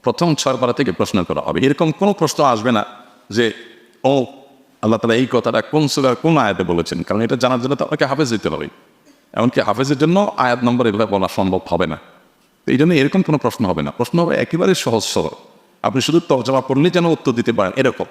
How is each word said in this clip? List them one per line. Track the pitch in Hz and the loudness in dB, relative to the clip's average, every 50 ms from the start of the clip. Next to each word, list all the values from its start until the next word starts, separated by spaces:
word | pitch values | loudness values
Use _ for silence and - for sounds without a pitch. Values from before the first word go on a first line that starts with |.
প্রথম | - 123 113 - 170 170 151 | -2 -2 -2 0 0 0 0
ছয় | - - 135 131 | 0 0 -2 0
পারা | 120 127 120 | 0 0 -2
থেকে | 120 - 143 117 | 0 0 -2 -2
প্রশ্ন | 85 - 110 - - 98 87 | 0 -2 -2 0 0 -2 -2
করা | - 78 71 | 0 -4 -4
হবে। | 67 - - 85 | -4 -2 -2 0
এরকম | 120 139 147 - 175 160 | 2 0 2 0 0 -2
কোনো | 151 - 190 208 | 0 0 0 0
প্রশ্ন | 196 - 165 143 - - 151 | 0 0 -2 -2 0 0 2
আসবে | 135 120 107 107 127 | 2 2 0 0 0
না | 117 104 - - - - - - _ _ _ _ | 0 0 -2 -4 -12 -20 -20 -20 _ _ _ _
যে, | 101 113 117 110 - - - - - - - _ _ _ - | 0 0 0 0 -2 -6 -18 -20 -20 -20 -20 _ _ _ 0
"ও, | 131 139 139 123 - - - - - _ _ _ _ _ _ | 2 2 2 0 -2 -8 -20 -20 -20 _ _ _ _ _ _
আল্লাহ | - 107 113 107 | 0 0 0 2
তাআলা | - 113 113 | 2 2 2
এই | 120 131 117 | 2 2 2
কথাটা | - 117 107 120 113 113 | 0 0 0 2 -2 -2
কোন | 107 - - 156 156 139 | -2 0 0 0 0 2
সূরার | - 151 135 131 120 | 0 0 2 0 0
কোন | - - 160 165 | 2 2 2 2
আয়াতে | 147 117 104 98 92 92 | 4 2 2 0 0 0
বলেছেন?" | 85 87 85 82 - - 87 | 0 0 0 0 -2 -6 -6
কারণ | 80 - 95 107 | -4 -4 -2 -2
এটা | 113 113 135 | 0 0 0
জানার | 120 127 123 131 120 | 0 0 0 0 0
জন্য | 120 131 143 | -2 -4 -2
তো | 131 - | -4 -2
আপনাকে | - 151 151 151 | -4 -2 -2 -2
হাফেজ | 131 139 135 156 120 | -2 0 -2 -2 -2
হইতে | 117 101 - 82 | -2 -4 -2 -4
হবে। | 78 78 76 - - - _ _ _ _ _ _ _ _ _ _ | -4 -4 -8 -10 -12 -18 _ _ _ _ _ _ _ _ _ _
এমনকি | - - 113 123 - 135 | -4 0 0 2 2 0
হাফেজের | 113 107 101 107 135 135 147 127 | 0 0 0 -2 0 -2 0 2
জন্য | 151 160 175 196 208 - - | 2 2 2 2 0 -2 -2
আয়াত | - 131 123 123 123 | -2 0 0 0 0
নম্বর | 123 120 123 123 123 | 0 0 2 2 2
এভাবে | 113 101 104 113 | 0 2 0 0
বলা | 101 98 98 92 90 | 0 0 0 0 -2
সম্ভব | - - 98 95 92 92 - - | -2 -2 0 0 0 -2 -2 -2
হবে | 87 85 90 | 0 0 0
না। | 80 78 - - - - _ _ _ _ _ _ _ _ _ _ | -2 -4 -10 -12 -20 -20 _ _ _ _ _ _ _ _ _ _
তো | - | 0
এই | 131 123 | 2 2
জন্য | 151 175 180 | 4 4 4
এরকম | 143 135 147 - 190 | 2 2 2 2 0
কোনো | 180 - 156 135 | 2 2 0 0
প্রশ্ন | - 117 - - 117 | 0 -4 -2 0 -2
হবে | 92 85 78 | 0 0 -2
না। | 73 71 | -4 -6
প্রশ্ন | - - 123 - - 170 | -4 -4 -4 0 0 0
হবে | 170 160 - | 0 2 0
একেবারে | - 123 - - 165 180 190 180 | -2 0 -2 -2 0 2 2 2
সহজ | - - 131 117 110 | 0 0 0 0 0
সরল। | - - - 101 80 76 - - - - _ _ _ _ _ _ | -2 -2 -2 -2 -2 -4 -8 -12 -20 -20 _ _ _ _ _ _
আপনি | - 107 104 135 | -4 -2 -2 -2
শুধু | 127 - 151 170 | -2 2 0 0
তর্জমা | 160 - 151 127 113 120 135 131 | 2 2 0 0 0 0 0 0
পড়লেই | 131 - 135 135 151 180 | 0 0 2 2 2 2
যেন | 165 180 170 | 2 2 2
উত্তর | 170 156 - - 143 | 2 0 0 0 -2
দিতে | 120 120 110 120 | 0 0 0 0
পারেন, | 113 107 98 90 - | 0 0 0 0 0
এরকম। | 131 131 127 - - 90 - | 0 0 0 0 -2 -8 -10